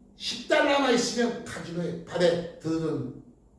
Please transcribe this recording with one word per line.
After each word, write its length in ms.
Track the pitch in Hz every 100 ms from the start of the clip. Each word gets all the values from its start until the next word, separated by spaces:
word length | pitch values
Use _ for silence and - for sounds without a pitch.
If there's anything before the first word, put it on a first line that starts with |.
| - -
십 320 | - - -
달러만 460 | 302 294 277 262
있으면 500 | 233 - - 240 -
카지노에 600 | - - 170 175 160 135
발에 540 | - 175 175 170 - -
드는 640 | 156 160 160 139 127 - - - _